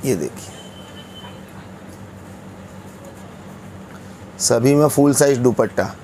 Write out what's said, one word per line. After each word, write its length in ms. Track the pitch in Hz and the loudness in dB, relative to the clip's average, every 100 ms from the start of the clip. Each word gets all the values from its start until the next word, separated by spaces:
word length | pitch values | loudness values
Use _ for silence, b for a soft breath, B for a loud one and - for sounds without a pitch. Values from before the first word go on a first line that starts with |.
| 139 | 0
ये 100 | 98 | 0
देखिए, 380 | 69 - - - - - - - - - - - - - - - - - - - - - - - - - - - - - - - - - - - - - - - - - | -2 -8 -16 -16 -18 -18 -18 -18 -18 -18 -16 -16 -18 -18 -18 -18 -18 -18 -18 -18 -18 -18 -18 -18 -18 -16 -18 -18 -18 -18 -18 -18 -18 -16 -16 -16 -16 -16 -16 -16 -18 -4
सभी 360 | - 117 127 143 | 2 4 6 6
में 120 | 151 | 6
full 260 | - 143 | 6 4
size 240 | 139 143 131 | 6 4 6
दुपट्टा। 560 | 123 110 110 - 95 - | 4 4 2 2 -4 -4